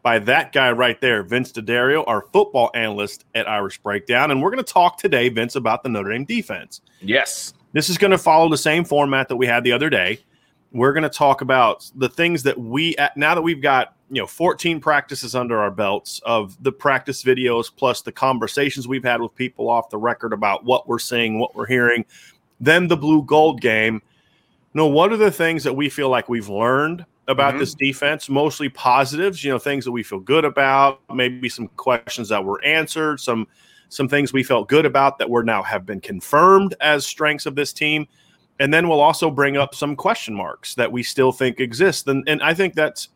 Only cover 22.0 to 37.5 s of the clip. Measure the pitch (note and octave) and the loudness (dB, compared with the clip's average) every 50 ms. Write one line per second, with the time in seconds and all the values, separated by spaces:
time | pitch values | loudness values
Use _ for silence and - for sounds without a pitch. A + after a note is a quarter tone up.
22 | G#2+ _ _ - - - _ _ _ _ _ _ A#2+ C#3+ D#3+ F3 F3+ E3 F3 C#3+ | -2 _ _ -20 -20 -20 _ _ _ _ _ _ 2 4 4 4 4 2 0 0
23 | C#3+ D3+ D#3 D#3 C#3 B2 D3 D#3 D#3 D#3+ C#3 A2+ A#2 A#2+ A2 A2 A2 A2+ A2 G#2+ | 2 4 2 2 4 4 4 4 4 4 2 0 0 0 2 2 2 0 -2 -4
24 | _ _ _ _ _ _ _ _ _ _ _ _ _ _ _ D3 D#3+ D3+ C#3 D3+ | _ _ _ _ _ _ _ _ _ _ _ _ _ _ _ 2 2 4 4 4
25 | F3 G3+ A3+ G#3+ G#3+ G3+ - - E3 E3 E3 D#3 C3 C#3+ B2+ C3+ D3 C#3 - - | 4 4 4 2 2 2 2 2 0 0 0 -2 -2 -4 -2 -2 -4 -4 -2 -2
26 | C#3+ C3 B2+ A#2+ - - B2 A#2 G#2 G#2 G2 G#2 A2+ A#2+ C3 C#3 D3 D#3 E3+ F3 | 0 0 0 0 0 -2 -6 -6 -6 -6 -4 0 0 2 2 2 0 -2 -4 -8
27 | E3+ _ _ _ _ - C3+ C3+ C#3 C#3 C3 C#3 - - - - C#3 C#3 C3+ - | -14 _ _ _ _ -2 0 2 2 0 0 -2 -6 -6 -4 -4 -4 -4 -2 -2
28 | C#3+ C#3+ D#3 D3 - - C3+ C#3 D3 D#3 C#3+ - D3 C3+ _ - - - B2+ C3+ | -2 -2 -2 -2 -6 -4 -2 0 0 0 -2 -4 -8 -8 _ -2 0 2 4 4
29 | C#3 B2+ C#3+ D3+ F#3 G3+ F#3 D3+ C#3 C#3 C3 A#2 - C#3+ C#3 C#3 A#2 B2+ B2 A#2+ | 2 0 -2 -2 -2 -4 -4 -4 -4 -4 -4 -2 -2 -4 -4 -4 -6 -6 -8 -8
30 | G#2+ - G#2 F#2+ F#2+ - C#3 D#3+ D3+ C#3+ - D3 C#3 C3+ C3+ C#3 C#3 C#3 C3+ _ | -8 -8 -12 -12 -4 0 0 2 2 2 2 2 4 4 4 4 4 4 2 _
31 | _ - C3+ B2+ B2+ B2 B2+ B2+ B2 A#2+ - - A2+ G2 _ - - C3 B2 A#2+ | _ -10 -4 -2 -2 -2 -2 -4 -8 -8 -8 -8 -12 -12 _ -4 0 0 0 0
32 | A#2 - - - A2+ G2+ G#2+ G2+ F#2+ F#2+ G2+ - - C#3+ D#3 D#3+ D#3 - - D#3+ | -2 -8 -10 -10 -4 -2 -2 -2 -2 -2 -6 -2 0 0 0 0 -2 -2 -4 -4
33 | D#3 D#3 D3 C3 - - A#2+ A2+ A2 _ _ _ _ _ _ _ _ _ - - | -2 -4 -4 -4 -4 -4 -4 -4 -4 _ _ _ _ _ _ _ _ _ -6 -6
34 | C#3 C3 D3 C#3+ C#3+ A#2+ B2 C3+ B2+ - C3+ A#2 G2+ - C3+ D3+ D#3+ C#3+ B2+ C#3 | -4 0 0 0 0 0 0 -2 0 2 0 0 2 2 2 4 4 4 2 4
35 | C3+ C#3 C3+ - - A2+ A#2+ A#2+ A2+ A#2 A2+ G2+ F#2+ - G#2+ G2 F#2 G2 G#2 F#2+ | 2 2 0 -2 -4 0 0 0 0 0 -2 -2 -2 -4 -6 -6 -6 -8 -12 -12
36 | - - G#2 F#2 - - - D3 E3+ F#3 G3 F#3+ G3+ F#3+ F3+ _ D3 D3+ D3+ C#3+ | -10 -12 -12 -12 -6 0 4 6 6 8 6 6 4 0 -4 _ 0 2 2 0
37 | C3+ - - - D#3 D3+ D3+ C#3+ - D#3 | -2 -6 -6 -2 -2 -2 -2 -2 -6 -6